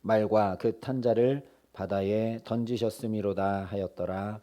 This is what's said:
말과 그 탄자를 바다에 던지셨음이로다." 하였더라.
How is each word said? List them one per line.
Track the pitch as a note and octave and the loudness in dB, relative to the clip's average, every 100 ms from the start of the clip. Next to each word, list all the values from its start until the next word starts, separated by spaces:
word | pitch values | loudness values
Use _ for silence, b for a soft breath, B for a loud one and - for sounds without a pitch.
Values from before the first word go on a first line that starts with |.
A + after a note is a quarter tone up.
말과 | G2 A2 G#2 G#2+ G2+ F#2 | 2 2 4 2 2 0
그 | A#2 G#2+ | -4 -4
탄자를 | - C3 A#2+ A2+ B2 C#3+ B B B | -6 -2 2 4 2 0 B B B
바다에 | - F#2+ G2 G2 G#2+ A2 A2+ | -10 -4 -2 0 0 -2 -4
던지셨음이로다." | - A#2 A#2 A#2+ A2+ - A2+ A2 G2+ F#2+ G2 G2 F#2+ | -4 -4 -2 -2 -2 -4 -4 -2 2 4 4 0 -2
하였더라. | G2+ F#2 - F2+ F#2+ G2+ G#2+ | -2 -4 -4 -4 -2 -4 -8